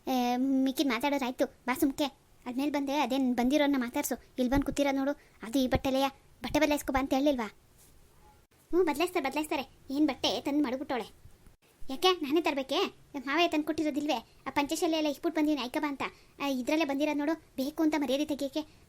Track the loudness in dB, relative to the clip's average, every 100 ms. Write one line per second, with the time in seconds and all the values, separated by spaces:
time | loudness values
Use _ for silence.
0 | -2 0 0 0 2 2 2 2 0 2
1 | 0 0 -2 -2 -2 -2 -6 0 0 0
2 | -4 -4 _ _ -8 -4 -2 -2 0 0
3 | 0 2 2 2 2 4 4 2 0 -2
4 | -4 -6 -8 -2 0 2 0 0 0 0
5 | -2 -4 -10 -18 -4 0 2 0 0 2
6 | 0 -2 -20 -14 -2 2 2 0 0 -2
7 | 0 2 2 0 -4 -8 _ _ -20 -20
8 | -20 -20 -20 -20 _ _ -2 2 2 2
9 | -2 -2 -2 -4 -4 -4 -6 -14 -6 0
10 | 0 2 -2 -2 -2 0 0 -2 -4 -4
11 | -6 -12 -20 -20 -20 -20 _ -10 -8 0
12 | 2 2 0 0 0 -2 -2 -2 -2 -6
13 | -14 -10 -2 2 2 2 -2 -2 -2 -2
14 | -2 -4 -4 -14 -6 -2 -2 0 0 2
15 | 0 -2 -2 0 2 2 -2 -2 -4 -4
16 | -8 -8 -20 -8 -4 -2 0 0 0 0
17 | 0 0 0 -2 -6 -4 -4 2 2 2
18 | 0 0 -2 -2 -4 -6 -10 -14